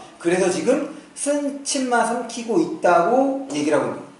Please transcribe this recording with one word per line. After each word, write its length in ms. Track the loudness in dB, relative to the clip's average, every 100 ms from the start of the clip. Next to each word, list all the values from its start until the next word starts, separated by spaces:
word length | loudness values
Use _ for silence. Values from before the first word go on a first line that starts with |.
| -14 -6
그래서 300 | 0 2 2
지금 480 | 2 0 0 -2 -10 -18 -8
쓴침만 920 | -2 -2 -2 -6 -6 -4 0 2 2
삼키고 540 | -2 -6 -8 -2 0
있다고 880 | 0 0 4 4 4 4 2 0 -4
얘기를 260 | -2 0 0
하고 100 | 0
있는 120 | -6
거야. 100 | -12 -20